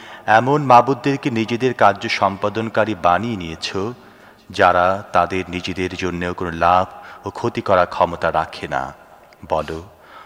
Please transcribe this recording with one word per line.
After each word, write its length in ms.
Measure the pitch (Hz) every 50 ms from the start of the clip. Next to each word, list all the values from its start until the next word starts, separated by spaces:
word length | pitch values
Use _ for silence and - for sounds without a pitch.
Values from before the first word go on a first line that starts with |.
| - - - - -
এমন 380 | - 107 113 120 131 143 151 147
মাবুদদেরকে 680 | 131 123 120 120 131 139 123 - 143 139 135 - 147
নিজেদের 440 | 120 113 113 104 120 113 123 127 120
কার্য 340 | - 117 101 101 104 - 113
সম্পাদনকারী 840 | - - 107 98 98 92 - 104 98 110 113 113 - - 107 110 107 90 85
বানিয়ে 340 | 87 87 90 104 120 117
নিয়েছ, 360 | 95 87 82 80 - - - - 98 95 113 123 - - - - - - - - _ _ -
যারা 520 | 92 - 98 90 90 90 90 92 95 101 107 - -
তাদের 320 | 90 87 87 95 92 90 87
নিজেদের 480 | 87 90 85 - 90 90 92 90 92
জন্যেও 380 | 85 92 90 87 85 87 90 87
কোনো 160 | - 92 87 82 82 85
লাভ 220 | 85 90 92 92 - - - - - - - -
ও 60 | 101
ক্ষতি 320 | - - - 120 - 120 110
করার 240 | - 95 90 87
ক্ষমতা 440 | - - - 92 85 85 85 - 82
রাখে 380 | 80 80 80 - - - - 80
না? 240 | 71 65 65 67 73 - - - - - - - - _ - -
বলো, 340 | - 78 78 76 82 80 87 101 - - - - - - -